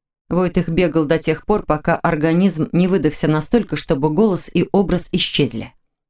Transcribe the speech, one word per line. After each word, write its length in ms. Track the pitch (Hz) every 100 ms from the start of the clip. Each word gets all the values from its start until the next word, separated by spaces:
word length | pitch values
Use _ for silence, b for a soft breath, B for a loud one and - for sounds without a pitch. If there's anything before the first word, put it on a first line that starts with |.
| _ _ _
Войтых 380 | 165 180 170 170
бегал 380 | 165 180 165 147
до 120 | 165
тех 260 | 160 156
пор, 200 | - 208
пока 320 | - 151 - 165
организм 720 | 175 160 160 165 196 160 160
не 160 | 160 180
выдохся 400 | 190 156 - 156
настолько, 480 | 156 151 240 202
чтобы 360 | 147 - 147 151
голос 380 | 151 202 170 -
и 140 | 175 -
образ 380 | 190 190 180 -
исчезли. 640 | 185 - - 135 113 - _ _ _ _